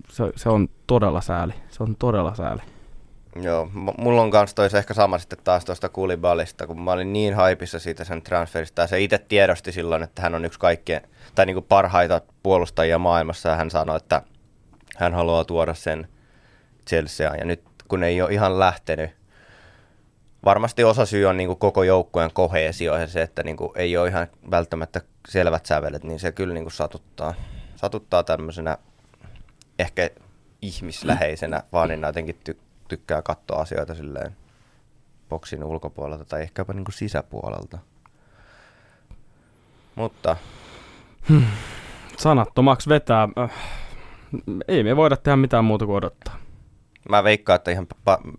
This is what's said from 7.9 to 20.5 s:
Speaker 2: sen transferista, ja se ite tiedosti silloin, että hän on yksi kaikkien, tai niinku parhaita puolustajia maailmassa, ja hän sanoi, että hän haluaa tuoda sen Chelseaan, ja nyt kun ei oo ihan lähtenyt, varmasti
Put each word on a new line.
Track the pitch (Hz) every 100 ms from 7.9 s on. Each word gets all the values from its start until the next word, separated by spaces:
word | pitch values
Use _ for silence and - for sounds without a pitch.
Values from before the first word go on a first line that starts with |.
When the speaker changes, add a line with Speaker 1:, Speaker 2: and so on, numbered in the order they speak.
| 80
Speaker 2:
sen | 87 82
transferista, | - 87 82 82 78 -
ja | 85
se | 92
ite | 98 101
tiedosti | - 104 98 87 92
silloin, | 87 85 80
että | 82 -
hän | 87 82
on | 82
yksi | -
kaikkien, | 90 82 - 78 - _ - -
tai | 95
niinku | 92
parhaita | - 98 92 90 87 85 - _
puolustajia | 95 92 87 - 82 82
maailmassa, | 90 85 80 82 85
ja | 80
hän | 80
sanoi, | 80 80 78
että | - 76 - _ _ _ _ _ - -
hän | 87
haluaa | 87 85 82 80
tuoda | 82 80
sen | 80 82 78 82 - _ _ _ _ _ _ -
Chelseaan, | 82 76 - 76 73
ja | 85
nyt | 85 _ _ -
kun | 92
ei | 87 90
oo | 90
ihan | 101 98 92
lähtenyt, | 92 - - 78 78 - _ _ _ - - _ _ _ _ _ _ _
varmasti | 98